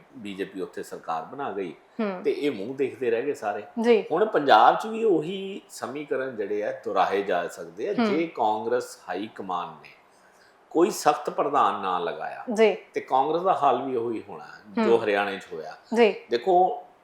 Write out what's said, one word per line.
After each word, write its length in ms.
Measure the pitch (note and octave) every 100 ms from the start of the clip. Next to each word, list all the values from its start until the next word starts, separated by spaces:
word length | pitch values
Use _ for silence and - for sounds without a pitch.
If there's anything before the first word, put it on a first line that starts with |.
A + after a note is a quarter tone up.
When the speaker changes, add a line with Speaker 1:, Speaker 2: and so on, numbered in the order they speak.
| _ C3+
Speaker 1:
ਬੀਜੇਪੀ 440 | G#2 F#2+ F2+ G2
ਉੱਥੇ 220 | E2+ -
ਸਰਕਾਰ 400 | F#2 F2 - D#2+
ਬਣਾ 300 | F2 C3 C3
ਗਈ 220 | G2+ F2+ C#2+ _ -
Speaker 2:
ਹੂੰ। 220 | G#3 F#3
Speaker 1:
ਤੇ 60 | D3
ਇਹ 200 | A#2 C#3+
ਮੂੰਹ 240 | G#2+ G#2
ਦੇਖਦੇ 360 | C3+ B2+ A2 B2
ਰਹਿ 120 | A2+
ਗਏ 100 | C#3
ਸਾਰੇ। 300 | - G#2+ G#2 - A#3+
Speaker 2:
ਜੀ। 240 | A#3 A3 -
Speaker 1:
ਹੁਣ 140 | D#3+ G#3+
ਪੰਜਾਬ 520 | E3 C#3+ A2 B2+ E3+
'ਚ 80 | A3
ਵੀ 180 | A3
ਉਹੀ 560 | A3+ D#3+ D3+ G3 G3 G3+ -
ਸਮੀਕਰਨ 680 | - A#2 C#3 D3 C3+ C3 A2+
ਜਿਹੜੇ 280 | G2 G#2
ਆ 80 | G#2+ -
ਦੁਹਰਾਏ 380 | A2+ G2 F2+ G2
ਜਾ 260 | G2 F2+ E2+
ਸਕਦੇ 400 | - E2+ E2+ E3+
ਆ। 40 |
Speaker 2:
ਹੂੰ। 140 | G#3 A3
Speaker 1:
ਜੇ 200 | D#3+ E3
ਕਾਂਗਰਸ 720 | - A2 A2 A2+ B2 A#2+ - -
ਹਾਈ 200 | F#2 A2
ਕਮਾਨ 340 | - G2 F2+ E2+
ਨੇ 200 | D#2 - - _ _ _ _ _ _ _
ਕੋਈ 200 | D#3 G3
ਸਖਤ 400 | F#3 - - -
ਪ੍ਰਧਾਨ 500 | F3+ D3 C#3+ G#2 G2+
ਨਾ 180 | F#2+ F2+
ਲਗਾਇਆ 460 | E2+ D2+ D#2 - -
Speaker 2:
ਜੀ। 240 | G#3+ G#3+ F3+ -
Speaker 1:
ਤੇ 60 | C#3+
ਕਾਂਗਰਸ 420 | - C3+ D3 D#3+
ਦਾ 160 | F#3 D3
ਹਾਲ 200 | C#3 B2+
ਵੀ 140 | C3+ B2
ਉਹੀ 260 | A#2 G#2+ -
ਹੋਣਾ 180 | E2 - - G#2+ A#3
ਜੋ 80 | A3
Speaker 2:
ਹੂੰ। 120 | A#2
Speaker 1:
ਹਰਿਆਣੇ 340 | G#2+ G2+ G2+ G2
'ਚ 80 | -
ਹੋਇਆ। 240 | E2 D2+ - - A3+
Speaker 2:
ਜੀ। 180 | A3 - -
Speaker 1:
ਦੇਖੋ, 500 | A3+ F#3+ F3+ F#3 - - _